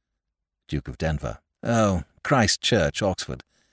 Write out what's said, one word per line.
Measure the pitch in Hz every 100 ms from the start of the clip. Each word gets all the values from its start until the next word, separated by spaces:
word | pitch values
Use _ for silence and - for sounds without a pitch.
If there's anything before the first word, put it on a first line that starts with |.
| _ _ _ _ _ _ _
Duke | 73 -
of | 65
Denver. | 80 76 58 55 _ _
"Oh, | - 117 104 90 - _
Christ | - 139 104 -
Church, | - 110 73 -
Oxford. | - 180 - - - _ _